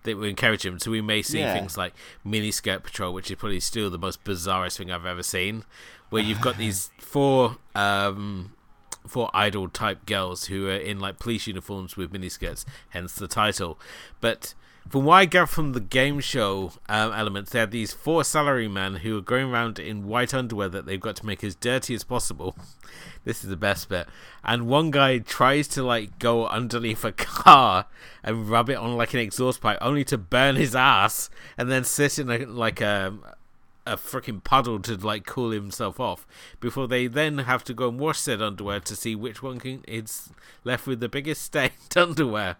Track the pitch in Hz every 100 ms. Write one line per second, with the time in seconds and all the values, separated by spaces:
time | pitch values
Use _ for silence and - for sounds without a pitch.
0 | - 104 104 98 117 107 98 90 113 110
1 | 107 107 101 - 127 90 92 85 90 -
2 | - - 104 107 107 104 - 95 - -
3 | 92 92 95 95 110 98 - 113 104 87
4 | 92 82 - 95 87 95 90 - 90 90
5 | 87 90 90 92 92 110 104 - - -
6 | - 110 107 107 127 113 110 95 - _
7 | - 143 139 131 123 123 - 101 101 101
8 | 101 98 104 98 92 - _ - - -
9 | - 127 117 - 104 104 92 - 110 98
10 | - 101 92 90 - 95 98 95 87 101
11 | 98 95 117 113 - 95 - 101 92 -
12 | 87 95 90 - 90 73 - - - 90
13 | 87 - 101 - 107 101 90 78 - -
14 | - - 117 110 - - - - - 135
15 | 139 180 190 180 165 - 151 123 98 131
16 | 139 143 131 139 104 98 92 - - 107
17 | 110 107 107 98 101 120 110 117 107 -
18 | - 165 147 156 147 135 110 98 95 95
19 | 107 110 92 123 135 120 117 101 80 107
20 | 101 113 123 131 127 107 98 92 73 95
21 | 110 101 104 98 104 95 120 131 - 117
22 | - 123 - 87 90 - - - - -
23 | - - - 117 98 92 101 95 - 92
24 | - - - - - 117 117 139 160 143
25 | 135 127 - - 127 143 143 - 127 117
26 | 104 - 120 117 113 110 123 120 117 107
27 | 113 - - - - 147 120 92 - -
28 | - - - 113 107 117 120 131 113 120
29 | 117 127 113 - 127 120 113 101 120 147
30 | 135 131 87 123 135 135 147 120 131 113
31 | 101 - - - - - 127 131 123 -
32 | 143 143 131 117 127 117 113 - 107 101
33 | 95 101 - - - - - - - 107
34 | - 135 127 104 - 131 120 110 95 107
35 | 107 107 95 - 120 107 101 - 107 87
36 | 123 90 - - - - 120 135 127 127
37 | 127 123 156 147 123 127 - 117 127 120
38 | 151 156 - 113 107 98 101 101 - 104
39 | 113 110 107 107 135 127 131 131 - 113
40 | 110 - - - - - 120 127 - 123
41 | 117 139 139 151 - 156 127 - - -
42 | 175 156 143 107 98 87